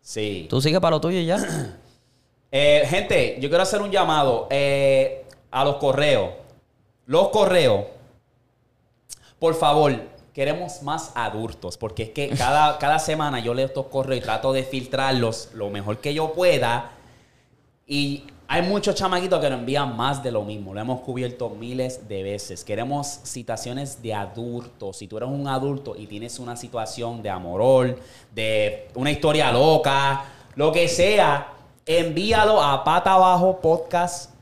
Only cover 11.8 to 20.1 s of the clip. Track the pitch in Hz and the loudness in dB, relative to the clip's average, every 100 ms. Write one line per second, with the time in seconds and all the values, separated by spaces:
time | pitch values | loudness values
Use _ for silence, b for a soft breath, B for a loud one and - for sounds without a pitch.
11.8 | 110 - 110 - 143 135 123 143 151 147 | -8 -6 -8 -6 -4 -2 2 4 2 2
12.8 | 143 156 - 156 147 127 117 123 131 135 | 0 0 0 -2 -2 -2 -2 -2 -2 -4
13.8 | 131 135 131 127 117 113 135 135 131 135 | -6 -4 -2 -4 -2 -2 0 -2 -2 -6
14.8 | 123 135 135 131 117 110 - 110 101 101 | -4 -2 0 2 0 -2 -12 -10 -8 -6
15.8 | 101 107 147 147 160 160 180 151 120 120 | -6 -6 -4 -4 -4 2 2 4 2 -2
16.8 | 143 B B B B B B _ _ _ | -6 B B B B B B _ _ _
17.8 | _ 143 143 143 - - - 151 180 202 | _ -4 -2 -4 -12 -20 -4 -2 0 0
18.8 | 202 - 190 180 180 175 147 127 120 143 | -2 -2 0 -2 0 0 0 -2 -4 -2
19.8 | 135 117 127 | -2 -2 -2